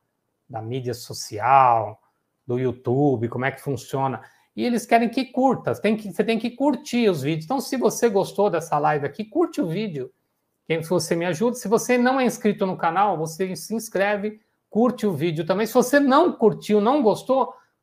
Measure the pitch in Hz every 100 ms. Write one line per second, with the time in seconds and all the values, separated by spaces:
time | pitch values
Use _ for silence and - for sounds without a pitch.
0 | _ _ _ _ - 113 110 131 123 117
1 | - 110 - 104 117 135 127 113 104 -
2 | _ _ _ _ - 123 127 120 - 131
3 | 147 120 117 120 135 - 143 131 - 135
4 | 135 120 - _ _ 208 240 240 - 233
5 | 233 262 - - 262 190 139 117 202 214
6 | 208 170 220 226 240 - 285 254 - 240
7 | 220 160 135 160 160 262 - 262 247 -
8 | 240 196 175 - 202 165 160 147 151 151
9 | 139 - 214 311 330 294 180 180 220 143
10 | 123 _ _ _ _ _ - 160 160 180
11 | - 170 175 160 240 240 190 220 240 247
12 | 247 269 247 - 208 - 190 156 170 175
13 | 208 165 160 160 190 175 - 220 220 185
14 | 202 202 214 214 _ _ _ 208 247 247
15 | 208 143 170 156 165 190 220 254 240 285
16 | 285 277 349 - 220 156 - 208 208 294
17 | 214 175 - 262 254 - _ _